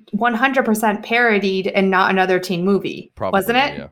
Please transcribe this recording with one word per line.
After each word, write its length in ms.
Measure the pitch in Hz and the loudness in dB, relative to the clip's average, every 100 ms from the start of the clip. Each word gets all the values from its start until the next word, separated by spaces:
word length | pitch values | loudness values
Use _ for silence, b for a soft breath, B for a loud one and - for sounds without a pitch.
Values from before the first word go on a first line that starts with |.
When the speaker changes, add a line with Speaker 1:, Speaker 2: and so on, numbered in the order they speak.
| _ | _
Speaker 1:
one 220 | 202 233 | -2 -2
hundred 320 | 226 262 262 226 | 0 0 2 0
percent 380 | 220 220 208 | 2 0 -2
parodied 640 | - 233 233 202 196 190 190 | -2 0 2 2 0 -2 -2
in 220 | 202 196 | 0 2
Not 200 | 185 196 | 2 2
Another 280 | 190 185 180 | 2 2 0
Teen 260 | 185 175 185 | -2 -2 0
Movie, 460 | 196 - 71 - - | 0 -2 -10 -14 -10
Speaker 2:
Probably, 220 | 95 - | -2 0
Speaker 1:
wasn't 200 | 196 247 | 0 0
it? 200 | 285 71 | -2 -4
Speaker 2:
yeah. 100 | 69 | -14